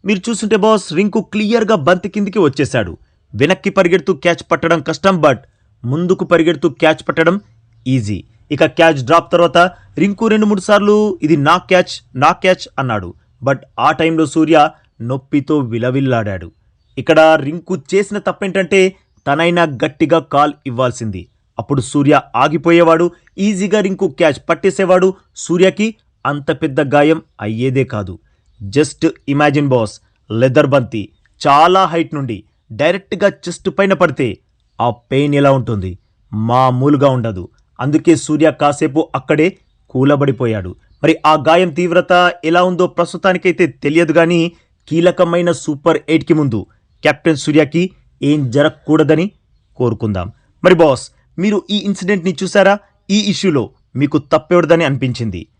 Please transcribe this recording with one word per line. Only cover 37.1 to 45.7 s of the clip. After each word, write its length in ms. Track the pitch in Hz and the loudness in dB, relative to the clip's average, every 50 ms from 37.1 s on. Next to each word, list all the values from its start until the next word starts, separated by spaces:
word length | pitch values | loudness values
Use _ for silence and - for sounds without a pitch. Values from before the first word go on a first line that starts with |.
| 131 123 113 117 104 90 90 - _ _ _ _ _ - | 0 0 -4 -6 -8 -8 -12 -14 _ _ _ _ _ -8
అందుకే 340 | 123 143 147 151 - 170 160 | -4 -2 -2 0 2 2 0
సూర్య 340 | 151 - - 151 143 156 156 151 - | 0 0 -4 -2 2 2 0 2 2
కాసేపు 400 | 147 147 143 - 156 151 131 156 156 - - | -2 -2 0 0 -4 -2 -2 -4 -4 -4 -6
అక్కడే 320 | 135 - - 160 147 156 185 - _ _ _ _ _ _ _ | -8 -2 -2 0 2 2 0 -2 _ _ _ _ _ _ _
కూలబడిపోయాడు. 840 | - 127 135 143 147 135 143 139 123 - 131 113 110 104 92 90 92 _ _ _ _ _ - | -4 0 2 2 2 2 0 -2 -2 -2 -2 -4 -4 -4 -8 -10 -14 _ _ _ _ _ 0
మరి 120 | 156 160 - - | 0 0 2 2
ఆ 80 | 151 156 151 127 | 2 2 2 2
గాయం 240 | 156 160 175 185 180 143 170 | 2 2 2 2 0 -2 -4
తీవ్రత 340 | 180 170 165 180 175 - 185 175 180 175 170 - - 156 | -4 0 0 0 0 2 2 2 2 2 0 -2 -4 0
ఎలా 120 | 165 175 180 | 0 2 0
ఉందో 240 | 185 180 165 180 | 0 0 -2 -2
ప్రస్తుతానికైతే 800 | 175 - - 175 170 - 170 - 190 185 175 - 185 160 - 180 147 - _ - | -2 0 -4 -4 -4 -4 -2 -2 -2 -2 0 -2 -2 0 0 -2 -2 -2 _ -6
తెలియదు, 300 | 143 151 170 165 151 156 170 | 0 0 0 0 2 2 2
కానీ 220 | 165 165 175 170 165 170 - _ _ _ _ _ _ | 2 2 2 0 -2 -2 -6 _ _ _ _ _ _
కీలకమైన 640 | - - 165 170 180 170 - 180 170 170 175 175 175 | -4 -2 2 2 2 2 2 -2 0 0 -2 0 -2
సూపర్ 480 | 165 - - - | -2 -4 -4 -8